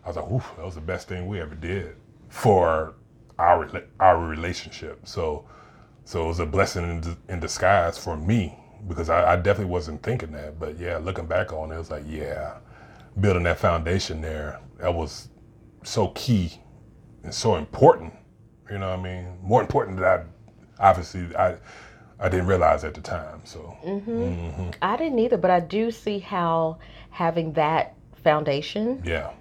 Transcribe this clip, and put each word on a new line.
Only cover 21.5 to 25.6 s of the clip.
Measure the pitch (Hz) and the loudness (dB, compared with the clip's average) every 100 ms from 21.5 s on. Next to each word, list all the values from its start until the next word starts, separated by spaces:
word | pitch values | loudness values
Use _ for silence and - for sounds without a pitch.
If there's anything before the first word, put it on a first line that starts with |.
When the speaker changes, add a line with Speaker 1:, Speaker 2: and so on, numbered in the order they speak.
| 87 - - - - - - | 0 -14 -20 -20 -20 -20 -4
Speaker 1:
I | 95 | 0
didn't | 90 87 | 2 4
realize | 92 78 76 | 6 6 4
at | 78 | 0
the | - | -10
time. | - 85 80 76 | -8 -8 -8 -16
So, | - - 80 - | -16 -16 -16 -12
Speaker 2:
Mm-hmm. | 165 202 208 | -8 -6 -4
Speaker 1:
mm-hmm. | 233 233 87 85 71 90 - | -4 -2 -4 -6 -6 -8 -4
Speaker 2:
I | 185 233 | -4 -2
didn't | 330 247 | 0 2
either, | 226 208 | 2 2
but | 180 | 4
I | 180 | 4